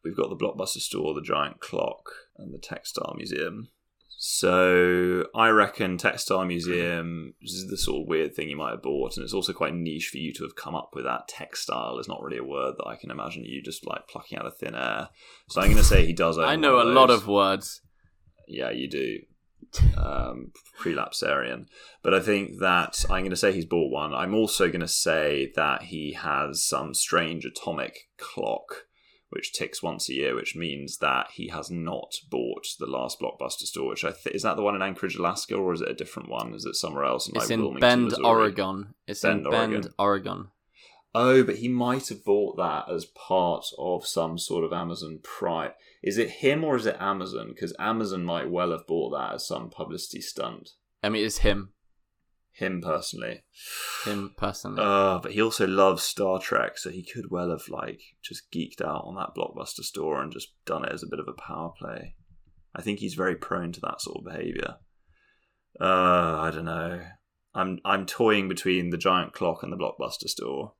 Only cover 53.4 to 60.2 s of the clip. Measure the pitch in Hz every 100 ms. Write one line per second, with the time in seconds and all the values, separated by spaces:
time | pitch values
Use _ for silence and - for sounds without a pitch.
53.4 | _ - - - - - 110 104 98 -
54.4 | 101 101 101 104 104 98 98 90 - 101
55.4 | 113 - 95 95 95 92 - - 98 92
56.4 | - - - - - 92 87 - - 90
57.4 | 90 78 - - - - - _ - -
58.4 | _ 85 - - 78 76 - 95 - -
59.4 | 50 - - - - - 80 71